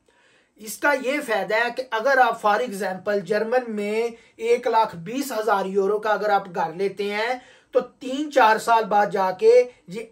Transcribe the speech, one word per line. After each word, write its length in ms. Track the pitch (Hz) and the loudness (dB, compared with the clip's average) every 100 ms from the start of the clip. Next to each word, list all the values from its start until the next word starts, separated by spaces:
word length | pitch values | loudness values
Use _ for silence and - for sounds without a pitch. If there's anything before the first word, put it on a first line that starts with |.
| _ _ _ _ _ _ | _ _ _ _ _ _
इसका 320 | 214 - 294 | -16 -2 0
ये 260 | 277 240 294 | 0 0 -4
फायदा 360 | 226 208 180 220 | -2 -4 0 0
है 160 | 240 | 0
कि 100 | 240 262 | -4 -6
अगर 260 | 226 247 262 | -2 2 4
आप 220 | 233 226 | 4 2
for 180 | 208 208 | 2 2
example 600 | 202 196 190 185 208 202 | 0 -6 -6 -6 -2 -2
जर्मन 420 | 180 214 226 254 233 | 0 -2 0 -2 -2
में 440 | 208 208 220 233 233 _ - | -6 -4 -2 -4 -8 _ -6
एक 280 | 226 240 240 | 0 0 2
लाख 280 | 226 220 170 | 0 0 -4
बीस 340 | 170 262 277 | -8 -6 -6
हजार 360 | 220 214 196 190 | -4 0 0 0
यूरो 320 | 196 196 208 | 0 0 0
का 120 | 214 | 0
अगर 200 | 202 208 | -2 0
आप 160 | 196 190 | 0 -2
घर 280 | 185 - 165 | -6 -6 -4
लेते 280 | 196 185 | -6 -4
हैं, 380 | 202 208 233 262 - - _ | -6 -4 -4 -4 -8 -20 _
तो 60 | 262 | -2
तीन 480 | 247 - 254 269 302 | -2 -10 -8 -6 0
चार 280 | 262 220 220 | 4 6 4
साल 260 | - 226 196 | 2 0 2
बाद 240 | 208 202 | 0 2
जाके 380 | 196 190 185 220 247 247 - - | 0 -2 2 6 6 4 -4 -16
ये 200 | 208 226 | -14 -4